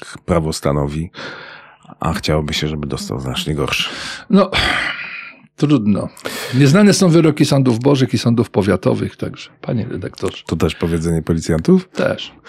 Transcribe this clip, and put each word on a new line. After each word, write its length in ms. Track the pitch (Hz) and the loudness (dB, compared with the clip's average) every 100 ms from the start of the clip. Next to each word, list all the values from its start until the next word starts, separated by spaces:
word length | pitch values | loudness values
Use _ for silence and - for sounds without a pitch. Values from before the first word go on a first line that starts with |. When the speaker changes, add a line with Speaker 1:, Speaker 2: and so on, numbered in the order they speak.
| - - | -12 -10
Speaker 1:
prawo 280 | - 85 78 | -2 -2 -2
stanowi, 580 | - 73 73 71 76 87 - - - - - - - - - | -2 -2 0 -2 -4 -8 -10 -14 -16 -18 -20 -20 -20 -20 -8
a 120 | - | -6
chciałoby 420 | 82 - 78 76 | -4 -2 -2 -2
się, 140 | 76 76 | -4 -4
żeby 180 | 76 73 | -6 -6
dostał 340 | 69 - 55 | -8 -8 -8
znacznie 340 | 65 64 78 | -6 -6 -4
gorszy. 360 | 73 69 - - - - - - | -4 -2 -4 -6 -8 -12 -12 2
Speaker 2:
No, 200 | 190 190 - - - - - - - - - _ - | 4 4 2 -2 -2 -4 -8 -12 -14 -16 -20 _ -4
trudno. 520 | 143 143 104 98 90 - - - - | 2 2 2 0 -2 -10 -12 -10 -2
Nieznane 380 | 123 139 180 208 | 4 6 6 6
są 160 | 190 190 | 6 6
wyroki 360 | 165 160 151 | 6 4 4
sądów 340 | 147 139 127 113 | 2 4 2 2
bożych 360 | 135 143 131 | 2 2 2
i 40 | 123 | 0
sądów 320 | 120 117 110 | 2 2 2
powiatowych, 680 | 107 98 90 - 107 - - | 0 0 2 0 0 -4 -6
także, 340 | - - - _ | -10 -10 -18 _
panie 260 | - 120 - | -6 -6 -4
redaktorze. 560 | - - - 95 - - | -8 -10 -8 -8 -8 -6
Speaker 1:
To 100 | 80 | -2
też 180 | 82 | -2
powiedzenie 480 | - 87 85 85 80 | -2 -2 -2 -2 -2
policjantów? 640 | 78 82 78 80 82 185 - | 0 -2 0 0 2 2 0
Speaker 2:
Też. 440 | - - - - - | -4 -4 -4 -10 -18